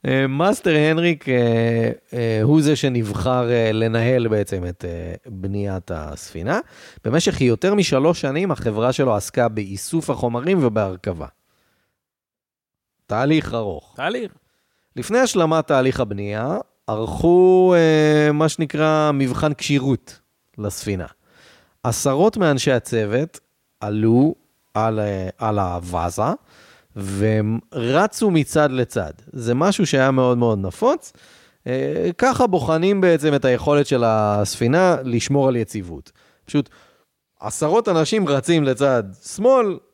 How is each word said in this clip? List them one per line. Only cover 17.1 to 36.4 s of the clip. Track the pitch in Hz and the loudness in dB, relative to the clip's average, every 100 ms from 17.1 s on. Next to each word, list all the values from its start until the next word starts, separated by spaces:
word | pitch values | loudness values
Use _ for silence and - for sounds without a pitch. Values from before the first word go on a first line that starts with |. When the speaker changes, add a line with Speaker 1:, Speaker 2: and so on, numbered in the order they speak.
| - 170 180 185 185 185 175 | 0 4 6 6 6 6 6
Speaker 1:
אה, | 165 156 151 151 151 | 4 4 4 4 2
מה | 147 156 | 2 0
שנקרא | - 151 151 156 156 151 | -2 -4 0 0 2 2
מבחן | 139 131 127 151 | 0 0 0 -2
כשירות | 147 - 143 135 127 - - _ _ _ - | -2 0 0 2 -2 -4 -20 _ _ _ -10
לספינה. | 104 - - 95 82 _ _ _ - _ _ _ | -8 -8 -6 -6 -8 _ _ _ -20 _ _ _
עשרות | 123 110 139 135 208 220 | -4 -2 0 2 2 2
מאנשי | 175 135 143 | 0 2 2
הצוות | 123 - 117 104 117 151 - _ _ _ _ | 0 0 -4 0 -2 -4 -10 _ _ _ _
עלו | 104 107 110 120 147 - _ _ _ | -6 0 4 4 2 0 _ _ _
על, | 104 113 110 | -2 -2 -2
אה, | 104 98 92 - | -4 -4 -6 -6
על | 110 104 | -2 -2
הוואזה, | 92 87 87 87 85 - 117 202 _ _ - _ _ 107 | -2 -4 -6 -4 -4 -2 -4 -4 _ _ -20 _ _ -12
והם | 98 98 107 107 107 113 _ | -8 -2 0 0 -2 -4 _
רצו | - 117 143 208 - 214 | -6 0 0 0 0 0
מצד | 165 135 156 147 | 2 0 2 2
לצד. | 131 120 113 82 - - | 0 -2 -4 -8 -12 -16
זה | 131 117 | -8 -2
משהו | 123 180 196 175 | 0 0 0 0
שהיה | 139 131 | 2 2
מאוד | 131 127 120 | 4 2 2
מאוד | 117 104 | 2 0
נפוץ. | 95 - 240 320 - _ - - _ _ 123 | -4 -2 0 0 -6 _ -20 -20 _ _ -8
אה, | 131 139 160 170 170 | -4 -4 -2 -4 0
ככה | 254 247 247 | 0 2 2
בוחנים | 180 139 160 185 202 | 2 0 0 2 2
בעצם | 185 165 151 | 4 4 2
את | 143 | 2
היכולת | 131 123 - 147 143 | 2 0 2 2 2
של | 131 117 | 2 2
הספינה | 110 104 104 104 - 117 160 185 151 | 2 2 0 -2 -2 0 4 2 2
לשמור | 131 120 - 139 135 | 0 -4 0 2 2
על | 120 | 0
יציבות. | 110 107 90 76 - _ _ _ | -4 -8 -10 -16 -18 _ _ _